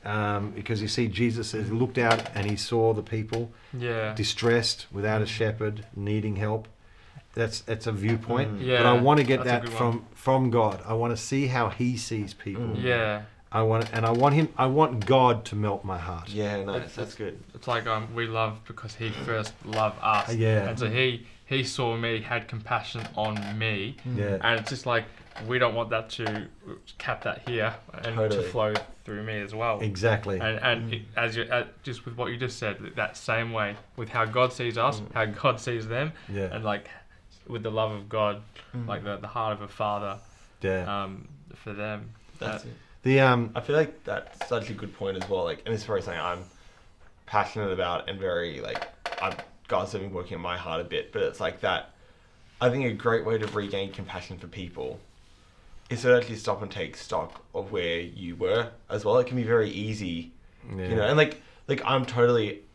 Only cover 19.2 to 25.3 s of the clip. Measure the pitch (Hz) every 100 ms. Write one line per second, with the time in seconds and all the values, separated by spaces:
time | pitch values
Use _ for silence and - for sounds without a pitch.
19.2 | 117 110 107 - 98 110 107 - 110 104
20.2 | 113 117 110 107 98 - 113 120 131 117
21.2 | - - - 135 127 - 117 113 117 113
22.2 | 107 117 - 113 - 117 - 117 107 -
23.2 | 107 107 101 107 113 101 104 143 127 117
24.2 | 101 95 110 113 107 131 127 117 113 -
25.2 | -